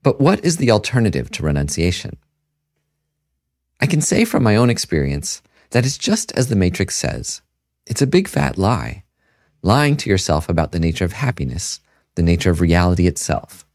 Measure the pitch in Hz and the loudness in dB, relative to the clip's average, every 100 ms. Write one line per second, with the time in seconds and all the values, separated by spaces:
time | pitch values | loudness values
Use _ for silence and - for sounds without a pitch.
0 | 139 - 139 202 175 165 123 107 - 123 | 0 2 2 2 0 0 2 2 2 0
1 | 110 67 64 - 78 71 71 - 85 90 | 0 0 -6 -6 -2 -2 -2 0 -2 -2
2 | - - _ _ _ _ _ _ _ _ | -8 -16 _ _ _ _ _ _ _ _
3 | _ _ _ _ _ _ _ _ 143 165 | _ _ _ _ _ _ _ _ 0 0
4 | - 202 226 - 120 107 120 117 - 80 | 0 2 2 2 2 4 4 0 -2 -2
5 | 69 71 76 - _ _ _ 120 123 - | 0 -2 -6 -12 _ _ _ 0 0 -2
6 | - 302 - - 127 110 90 87 92 - | -2 -2 -2 -2 0 2 0 0 -4 -4
7 | 67 - - - _ _ _ _ - 110 | -6 -6 -10 -12 _ _ _ _ -10 -2
8 | 139 180 190 - 69 - 98 117 58 - | 2 2 0 -2 -2 0 0 0 -4 -12
9 | - _ _ _ _ _ 90 120 147 143 | -18 _ _ _ _ _ 0 2 2 0
10 | - 98 - 76 - 82 76 87 82 80 | 0 0 2 -2 0 -2 0 0 -2 0
11 | 90 - 139 - 65 62 - - _ _ | -4 -2 -4 -4 -6 -6 -8 -12 _ _
12 | _ - 85 85 92 80 85 85 90 87 | _ 0 2 2 2 2 2 4 4 2
13 | 90 - - - - - _ | 2 0 -4 -6 -6 -20 _